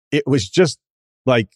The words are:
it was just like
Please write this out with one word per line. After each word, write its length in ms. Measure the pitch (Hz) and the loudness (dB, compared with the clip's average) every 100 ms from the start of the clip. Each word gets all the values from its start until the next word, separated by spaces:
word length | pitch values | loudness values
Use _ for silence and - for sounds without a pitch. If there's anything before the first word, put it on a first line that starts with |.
| _ | _
it 140 | 147 139 | -4 0
was 220 | 135 95 | -2 0
just 320 | - 170 - _ _ _ _ 127 | 0 0 -2 _ _ _ _ 0
like 240 | 123 101 | 0 -2